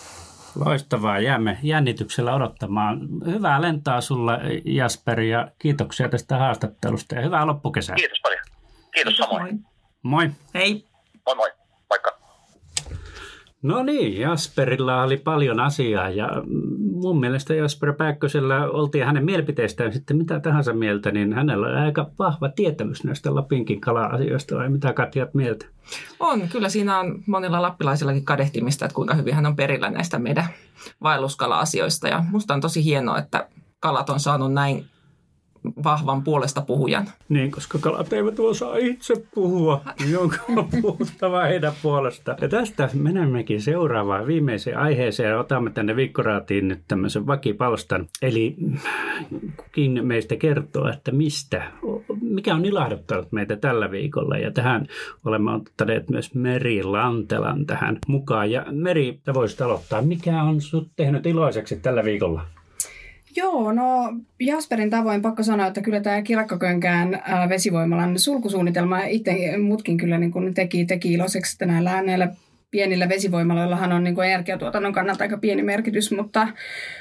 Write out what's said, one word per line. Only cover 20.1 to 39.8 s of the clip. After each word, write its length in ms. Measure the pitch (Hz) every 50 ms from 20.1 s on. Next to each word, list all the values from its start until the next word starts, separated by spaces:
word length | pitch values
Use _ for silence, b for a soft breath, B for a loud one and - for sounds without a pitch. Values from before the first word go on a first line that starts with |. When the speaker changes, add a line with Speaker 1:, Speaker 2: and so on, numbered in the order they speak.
| 143
Speaker 1:
mitä 240 | 156 165 170 165 147
tahansa 320 | - 165 147 151 139 120 113
mieltä, 380 | 113 110 107 104 101 104 104
niin 220 | 104 104 101 104 107
hänellä 340 | 131 147 151 113 98 110
oli 100 | 123 127
aika 340 | 135 151 151 147 165 147 - - -
vahva 300 | 196 175 143 - 143 139
tietämys 560 | - - 202 165 147 - 107 - 139 - -
näistä 300 | 131 143 - - 139 143
Lapinkin 460 | 139 139 - 147 127 113 - 104 104
kala-asioista, 760 | - 123 117 117 110 104 123 131 139 - 131 135 - - 127
vai 120 | 123 123 135
mitä 240 | 139 139 139 131 117
Katja 320 | - 120 - - 135 127
oot 100 | - -
mieltä? 320 | 139 131 120 107 - - - - - B B B B B B B B
Speaker 3:
On, 200 | 339 320 269 214 175 170 175
kyllä 160 | 240 202 190
siinä 300 | 214 214 202 202 196 185
on 240 | 185 180 - - -
monilla 360 | 208 196 190 185 180 165 170 180
lappilaisillakin 600 | 180 175 - - 139 139 147 151 139 139 139 -
kadehtimista, 600 | - 143 143 143 143 - 113 117 131 143 - -
että 100 | 170 -
kuinka 200 | - - - 147
hyvin 200 | 156 110 117 147
hän 120 | 151 147
on 100 | 147 147
perillä 340 | 143 139 139 139 - 98 -
näistä 280 | - - 165 - - 117
meidän 260 | 120 - 147 160 170 170 B B B B B B B B B B -
vaelluskala-asioista 1080 | 156 147 131 135 135 - - 131 123 95 80 151 - - 95 82 - - - - -
ja 160 | - 170 170 170
musta 240 | 202 214 208 208 143
on 60 | 139
tosi 240 | 147 165 - 165 151
hienoa, 340 | 156 147 139 123 107 - -
että 300 | 147 - - 80 - - _ - - _ _ _
kalat 300 | - 160 139 123 - -
on 100 | 131 143
saanut 320 | 143 143 147 139 131 131 135
näin 320 | 139 143 139 139 - - - b b b b b b b _ _ _ _ _ _ - - 113 - - 147
vahvan 380 | 151 151 151 139 135 135 135 135
puolesta 360 | 156 151 143 127 143 - 143
puhujan. 460 | 143 - 123 147 135 - - - 202 - - - _ -
Speaker 1:
Niin, 220 | 151 143 131 139
koska 280 | - - - - - 151
kalat 340 | - 156 - - 170 - 220
eivät 280 | 214 208 220 214 220
osaa 360 | 220 226 208 214 240 240 240
itse 380 | 226 254 240 247 - - - 233 220 - - -
puhua, 460 | 220 185 180 185 180 160 156 143 139